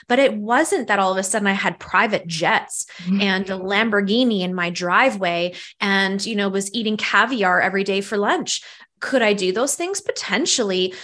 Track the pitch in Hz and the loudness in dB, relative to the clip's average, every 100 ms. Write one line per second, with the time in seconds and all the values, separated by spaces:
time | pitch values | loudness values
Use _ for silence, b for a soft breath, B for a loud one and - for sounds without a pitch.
0 | - 254 269 208 208 254 320 381 220 202 | -2 4 4 2 0 2 2 0 0 2
1 | 190 190 190 220 202 196 196 175 - 185 | 2 0 0 0 0 2 -2 -4 0 2
2 | 220 202 170 160 165 220 - - - B | 2 0 -4 -2 2 0 -2 -10 -10 B
3 | 175 196 202 185 196 190 190 202 226 202 | -2 0 2 0 -2 -6 -2 0 2 2
4 | 202 233 254 202 180 185 175 175 175 196 | 2 2 2 0 -2 -2 -2 -2 0 4
5 | 262 202 180 170 175 175 B - 202 196 | 2 2 -2 0 -2 -6 B -4 0 2
6 | 196 196 202 202 196 196 196 240 214 214 | 2 -2 -2 -2 0 -2 -4 -4 -4 -4
7 | - 202 240 254 185 180 190 196 196 196 | 0 2 2 2 2 2 2 0 -2 -2
8 | 196 208 214 339 - - B B B - | -2 -2 0 -2 -2 -8 B B B -12
9 | - 254 214 202 185 202 285 - 349 403 | -2 2 2 2 0 0 0 -2 -4 -4
10 | - - - 202 339 - 202 185 185 B | -6 -6 -4 -2 0 0 0 0 -2 B